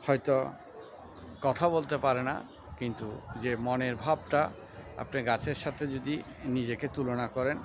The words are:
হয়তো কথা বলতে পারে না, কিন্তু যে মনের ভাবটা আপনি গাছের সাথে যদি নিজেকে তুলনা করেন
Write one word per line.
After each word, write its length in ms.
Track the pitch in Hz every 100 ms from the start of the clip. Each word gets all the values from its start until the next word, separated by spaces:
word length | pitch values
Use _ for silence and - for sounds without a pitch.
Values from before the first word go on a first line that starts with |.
হয়তো 320 | - 139 - 135 135 - - - - - - - - -
কথা 240 | 139 127 170
বলতে 280 | 165 143 147
পারে 240 | 139 127
না, 120 | 127 143 - - - -
কিন্তু 300 | 123 113 107 107 - 113
যে 100 | 120 120
মনের 400 | 120 127 127 117
ভাবটা 460 | 123 156 - 143 110 - - - - -
আপনি 220 | - 139
গাছের 320 | 120 117 - 143
সাথে 280 | 156 139 147
যদি 280 | 135 127 151 - - 143
নিজেকে 420 | 127 120 117 143
তুলনা 400 | 139 127 123 120
করেন 300 | 131 127 151